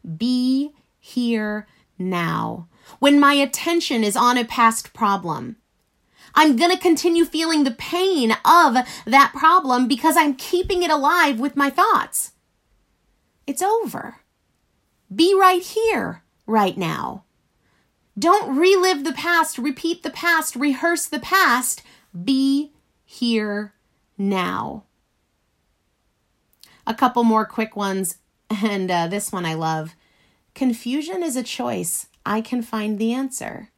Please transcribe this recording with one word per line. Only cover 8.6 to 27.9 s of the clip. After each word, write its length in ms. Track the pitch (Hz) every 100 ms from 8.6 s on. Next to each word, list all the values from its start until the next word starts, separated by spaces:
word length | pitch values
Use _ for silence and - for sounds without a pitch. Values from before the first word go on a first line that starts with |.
| 311 240 240 - -
that 280 | 269 277
problem 540 | - 320 359 285 247 247
because 300 | 262 - 349
I'm 160 | 302
keeping 500 | 262 - 359 359 359
it 80 | 339
alive 480 | 294 277 349 302 226
with 160 | 277 285
my 140 | 277
thoughts. 600 | 269 427 392 - - - _ _ _ _ _ _ _ _ _ _ _ -
It's 140 | 277
over. 560 | 381 453 339 - - - _ _ _ _ _ _ _ _ _
Be 200 | 190 339
right 280 | 392 370 370
here, 600 | 359 440 453 320 190 170 _ _ -
right 300 | 220 196 -
now. 480 | 165 156 - 196 _ _ _ _ _ _ _ _ _ -
Don't 380 | 320 415 - 269
relive 480 | 359 381 370 311
the 80 | 285
past, 460 | - 330 339 320 -
repeat 460 | 262 269 330 339
the 60 | 320
past, 460 | - 339 330 - 240
rehearse 500 | 294 262 339 339 -
the 140 | 294
past. 640 | - 381 330 247 247 - _ _ _ 175
Be 480 | 190 269 269 277 294 _ _ _
here 680 | _ - 240 226 214 202 208 _ _ _ _ -
now. 680 | 196 190 180 92 - 208 _ _ _ _ _ _ _ _ _ _ _ _ _ _ _ _ _ _ - _ -
A 60 |
couple 300 | 226 262 247
more 220 | 233 220 214
quick 300 | - 220 208
ones, 420 | 196